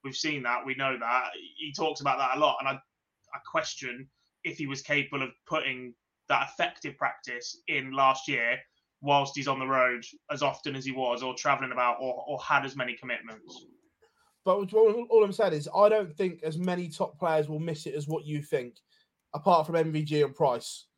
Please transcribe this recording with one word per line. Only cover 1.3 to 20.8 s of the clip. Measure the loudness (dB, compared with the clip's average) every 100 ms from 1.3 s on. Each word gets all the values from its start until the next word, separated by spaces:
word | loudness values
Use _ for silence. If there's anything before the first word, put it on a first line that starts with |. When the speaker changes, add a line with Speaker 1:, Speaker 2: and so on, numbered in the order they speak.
| -8 -16 -14
Speaker 1:
He | -12
talks | -4 -4 0
about | -2 0
that | 0 2
a |
lot. | 2 2
And | -2
I, |
I | -4 _ _ _ _ _ -16 -4
question | -4 -4 -8 -10 -10 -16 _ _ _
if | -10 -6
he | -8
was | -8
capable | -2 -2 0 -4
of | -6 -8 -6
putting | -4 -2 -6 -12 -18 _ _ _
that | 0 0
effective | -2 -4 -4 -12 -4
practice | -4 -4 -12 -12 -12 -12 -4
in | -4 -4
last | 2 4 4 -2
year | 0 0 -2 -6 _ _ _
whilst | 2 4 4 -4
he's | -2
on | -2
the | 2
road | 4 4 2 -10 -20 -8
as | -2
often | -2 -2 -8 -6
as | -6
he |
was, | -4 -2 -2
or | -4
travelling | -2 0 0 0
about, | 0 2 2
or, | -4 -4 -6
or | -8
had | 2 2 2
as | -6
many | -6
commitments. | -6 -6 -8 -8 -18 -18 -20 -20 _ _ _ _ _ _ _ 0
Speaker 2:
But | 0 2
all, | 6 6 6 4
all | 6
I'm | 6
saying | 4 0
is | 0 -2 6
I | 6
don't | 6 0 -2
think | -2 -2
as | -6 -4
many | -2 -2 -6
top | -4 -6 -2
players | 2 2 0
will | -4
miss | -4 -6 -6
it |
as | -6 -4
what | -4 -4
you | -6
think, | -2 -2 -2 _ _ _ _ _ _
apart | -2 4 4 4
from | 0
M | 2
V | 0
G | 0 2
and | 2
Price. | 4 2 2 -6 -14